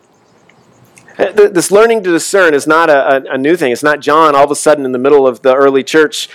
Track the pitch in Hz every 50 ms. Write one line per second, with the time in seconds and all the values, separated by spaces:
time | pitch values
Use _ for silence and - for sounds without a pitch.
0 | _ _ _ _ _ _ _ _ _ _ _ _ _ _ _ _ _ _ _ _
1 | _ _ - - - 190 185 214 208 202 - 170 156 - 180 202 220 233 226 226
2 | 185 185 170 156 - - - 202 185 165 151 139 - 151 156 160 165 160 147 139
3 | - - 135 135 131 - 143 131 131 147 175 170 160 127 120 110 - 151 151 147
4 | 127 139 147 160 160 156 143 139 143 143 147 - - 156 151 147 139 127 127 123
5 | 127 139 147 143 135 131 120 113 - 131 131 139 139 139 135 135 127 - - 156
6 | 156 147 - - - -